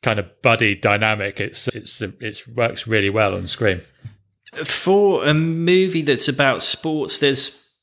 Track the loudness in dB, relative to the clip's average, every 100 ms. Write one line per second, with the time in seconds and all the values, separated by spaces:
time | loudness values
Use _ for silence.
0 | -4 -2 -6 _ 0 2 2 2 0 2
1 | 0 -2 -6 -6 -8 -6 -8 -8 -14 -10
2 | -10 -10 -12 -12 -10 -2 -2 -2 -2 0
3 | 2 2 0 -2 -6 -2 0 -2 -8 _
4 | -20 -20 _ _ -20 -12 -6 -4 2 4
5 | 4 2 2 2 0 -2 2 2 2 0
6 | 0 0 0 2 0 2 -2 -2 -4 -4
7 | -2 2 2 2 0 -2 _ _